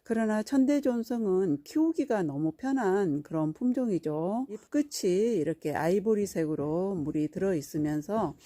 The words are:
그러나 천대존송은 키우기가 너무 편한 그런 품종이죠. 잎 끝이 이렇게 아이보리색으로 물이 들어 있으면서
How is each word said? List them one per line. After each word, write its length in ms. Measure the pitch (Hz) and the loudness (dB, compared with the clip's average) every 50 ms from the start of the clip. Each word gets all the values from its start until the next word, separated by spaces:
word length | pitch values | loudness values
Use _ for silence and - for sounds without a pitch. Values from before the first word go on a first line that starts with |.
| _ | _
그러나 380 | - 226 226 226 214 214 214 214 | -4 -2 0 0 0 0 -2 -2
천대존송은 1200 | - 277 269 262 254 294 285 285 262 247 233 226 - 247 233 220 196 185 185 196 180 143 143 - | 0 2 4 4 4 4 2 2 2 0 0 -2 -2 -2 -2 0 2 2 2 2 2 0 -2 -4
키우기가 580 | - - 302 320 330 320 - 277 - 240 208 180 | -4 0 0 2 2 2 0 0 0 0 0 0
너무 300 | 147 139 143 156 160 156 | -2 -2 -2 -2 -2 -2
편한 720 | - - 262 269 269 233 190 185 202 202 175 139 143 143 | -2 -2 -2 0 0 2 2 2 4 2 2 0 -2 -4
그런 300 | - 160 160 156 156 156 | -4 -2 0 0 0 -2
품종이죠. 920 | - 247 247 247 269 254 226 196 165 - 156 151 156 160 185 208 240 262 285 | 0 0 0 0 0 0 0 0 0 -2 -2 -2 -2 -2 -2 -2 -2 -4 -6
잎 220 | 403 - - _ | -8 -12 -8 _
끝이 680 | - 294 294 294 - - - 190 175 190 214 240 233 | 0 0 0 0 -4 -2 0 0 2 2 2 2 2
이렇게 380 | 180 147 156 160 - - 156 143 | 2 0 0 -2 -2 -4 -4 -2
아이보리색으로 1200 | - 147 165 185 208 185 226 220 208 202 190 - 180 165 151 156 147 143 151 156 170 185 196 202 | 0 2 2 2 2 2 2 2 2 0 -2 -2 -2 -2 0 -2 -2 -2 -2 -2 -2 -2 -2 -2
물이 340 | 175 143 151 143 151 151 147 | -4 -4 -2 -2 -2 -2 -2
들어 260 | - 185 190 196 185 | -2 -2 0 0 0
있으면서 800 | 156 139 - - 160 151 151 151 151 147 - 202 226 160 147 - - - | -2 -4 -4 -4 -2 -2 0 -2 -2 -4 -2 -2 -2 -2 -2 -4 -8 -16